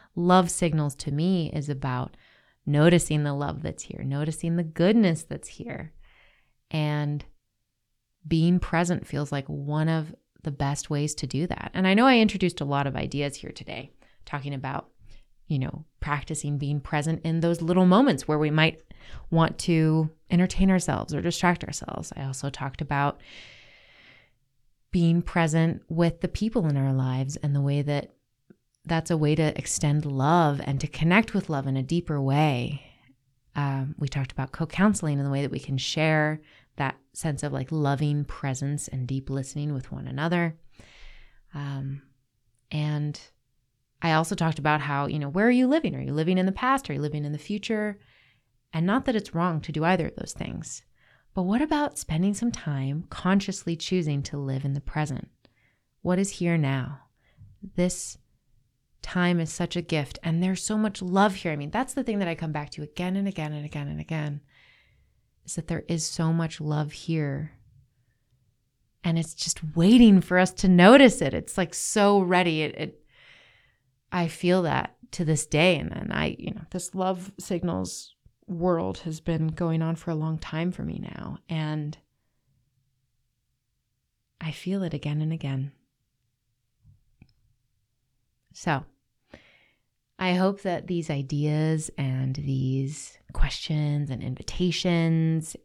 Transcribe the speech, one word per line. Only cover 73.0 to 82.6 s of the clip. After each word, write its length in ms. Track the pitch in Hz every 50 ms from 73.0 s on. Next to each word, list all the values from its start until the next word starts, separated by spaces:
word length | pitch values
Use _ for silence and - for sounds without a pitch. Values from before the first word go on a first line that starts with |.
| _ _ _ _ - - - - - _ _ _ _ _ _ _ _ _ _ _ _ -
I 160 | - 180 170 160
feel 340 | - - - 175 180 185
that 340 | 175 156 135 127 - - _ _ - -
to 120 | - - 175
this 220 | 151 160 - -
day. 320 | - - 147 165 185 175 147
And, 120 | - -
and 200 | - - - -
I, 240 | - - 78 - - -
you 140 | - -
know, 100 | - - 160 -
this 240 | - 180 - - -
love 380 | 190 185 185 190 180 185 196 - -
signals 720 | - - 202 170 180 170 175 185 185 165 - - - - _ _ _ _ _ _ _
world 520 | - 175 165 170 185 175 165 175 185 180 -
has 220 | - 165 160 160
been 280 | - - 165 160 160 160
going 340 | 156 - 175 165 160 160
on 140 | 160 160 165
for 140 | 160 - 175
a 60 | 160
long 220 | 156 156 160 160 156
time 340 | - - 156 156 170 180
for 100 | 180 -
me 180 | - - - -
now. 360 | - - - - - - - - _ -
And 480 | 165 156 156 151 151 151 151 147 156 - _ _ _ _ _ _ _ _ _ _ _ _